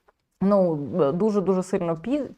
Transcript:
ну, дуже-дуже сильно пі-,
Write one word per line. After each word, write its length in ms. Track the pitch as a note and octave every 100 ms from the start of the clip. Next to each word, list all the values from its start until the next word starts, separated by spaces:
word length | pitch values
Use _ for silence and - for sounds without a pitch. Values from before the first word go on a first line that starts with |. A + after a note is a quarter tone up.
| _ _ _ -
ну, 360 | F#3+ G3+ F#3 D#3 C#3 F3+ C#3+
дуже-дуже 500 | F3 G#3+ G#3 F3+ F#3
сильно 340 | F3+ G3 E3+ E3
пі-, 280 | A#3 D4 C4